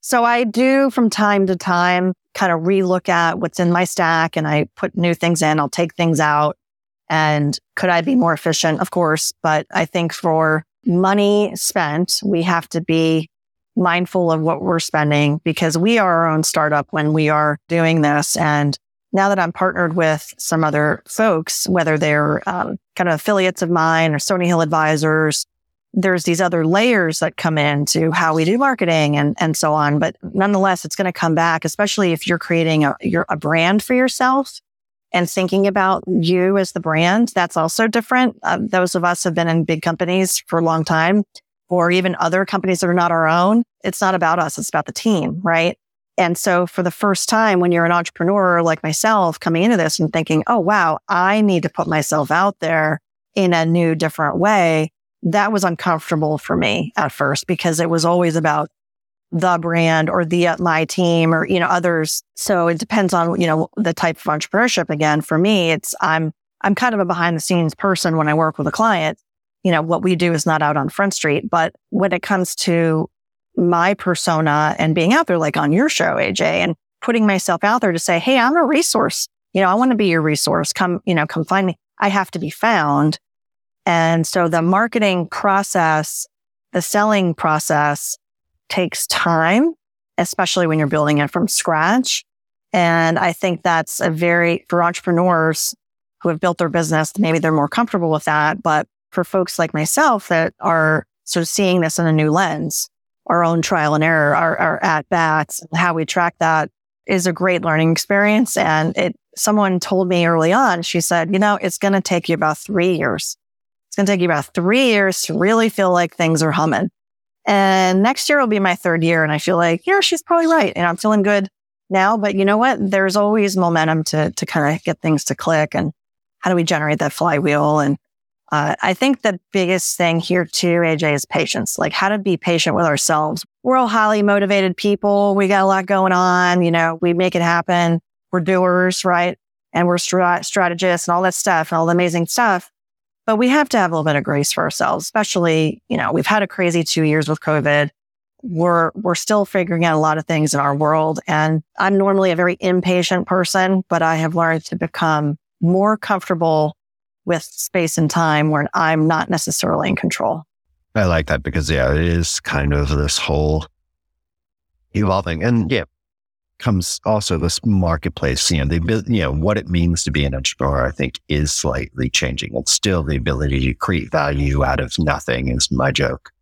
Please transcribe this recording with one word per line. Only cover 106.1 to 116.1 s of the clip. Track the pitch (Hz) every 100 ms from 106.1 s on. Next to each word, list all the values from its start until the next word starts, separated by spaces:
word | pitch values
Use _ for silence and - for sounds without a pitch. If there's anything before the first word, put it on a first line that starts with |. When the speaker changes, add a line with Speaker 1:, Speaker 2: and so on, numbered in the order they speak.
| - 175 -
Speaker 1:
that | 160 160 151 _ _ _ -
is | 185 180
a |
great | 165 185 175
learning | 170 156 160
experience. | 165 - 202 208 214 247 -
And | 170 156 160 -
it, | 180 - _
someone | - - 214 196 180
told | - 185 180
me | 180 170
early | 165 160
on, | 214 262 175
she | 170 175
said, | - 170 165
"You | 196
know, | 208 208
it's | 190 -
gonna | 202 196
take | - 180 -
you |
about | 165 156 151
three | - 196 180 170
years. | 143 95 - - _ _ _ _ _
It's | -
gonna | 196
take | 196
you | 175
about | 151 -
three | - 175 240 262
years | 208 190 180
to | - 156
really | 185 226 226
feel | - 190
like | 180 170